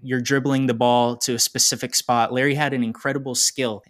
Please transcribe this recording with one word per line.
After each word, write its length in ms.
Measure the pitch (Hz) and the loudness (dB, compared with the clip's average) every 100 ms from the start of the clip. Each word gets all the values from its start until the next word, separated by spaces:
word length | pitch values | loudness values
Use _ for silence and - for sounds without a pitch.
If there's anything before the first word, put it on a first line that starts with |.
you're 180 | 131 127 | -4 -2
dribbling 460 | 120 139 139 135 131 | 0 0 2 0 0
the 80 | |
ball 420 | 113 123 123 120 120 | 2 4 4 2 0
to 160 | - | -4
a 60 | 117 | -2
specific 560 | - 127 - 123 123 | -2 0 0 0 -4
spot. 360 | - - 120 113 | -4 0 2 2
Larry 220 | 127 143 | 2 0
had 200 | 139 147 | 2 0
an 80 | 131 | 0
incredible 500 | 117 113 139 139 135 | -4 -4 -4 -4 -4
skill 480 | 123 - - 123 104 | -2 -2 0 -4 -4